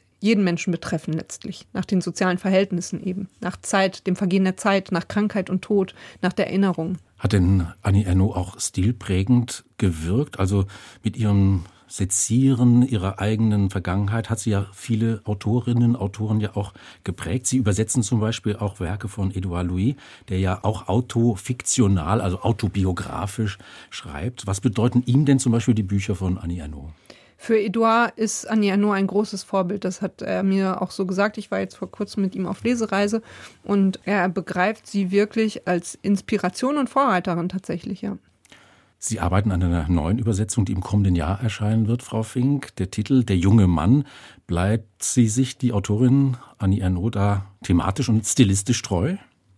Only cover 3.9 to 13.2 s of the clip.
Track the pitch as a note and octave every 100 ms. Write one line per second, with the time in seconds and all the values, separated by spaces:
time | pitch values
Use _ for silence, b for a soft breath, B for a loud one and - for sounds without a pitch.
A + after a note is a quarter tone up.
3.9 | - - F3+ G3 G3 F#3+ F#3+ G#3+ G3 F#3+
4.9 | F3 - - G#3+ G#3 F3+ F#3+ - G#3 F#3
5.9 | B B B F3+ - F#3+ F#3+ G3 E3+ E3
6.9 | F3+ _ _ G#2+ G#2 F2+ F#2+ E2 - -
7.9 | G2 G2+ F#2 F#2+ - F2 - - - F#2+
8.9 | B2 - F#2 G2 B2 A#2+ - - - G2+
9.9 | D#2+ E2 G#2+ D3 - F#2+ G2+ G2 B B
10.9 | B A2 A2+ G#2+ G2+ G2 F#2+ E2 B B
11.9 | - F#2+ - - A#2 C3+ B2+ B2 A#2+ B2+
12.9 | A2 F#2 -